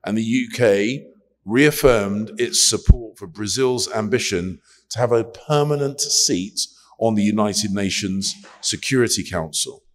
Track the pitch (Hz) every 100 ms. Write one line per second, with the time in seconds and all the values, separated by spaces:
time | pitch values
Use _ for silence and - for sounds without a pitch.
0 | - 110 113 127 120 123 117 101 107 127
1 | - _ _ _ 95 117 147 147 139 113
2 | 101 101 107 107 120 - - 101 - 123
3 | 113 - 98 85 104 107 131 123 - 110
4 | 107 117 - 95 92 85 _ _ _ 117
5 | 120 117 - - - 147 147 147 139 139
6 | 107 - - 92 101 - - _ _ -
7 | 113 107 104 107 104 101 107 101 98 -
8 | 101 95 95 - - - - - - 135
9 | 113 - - 90 80 - - 58 _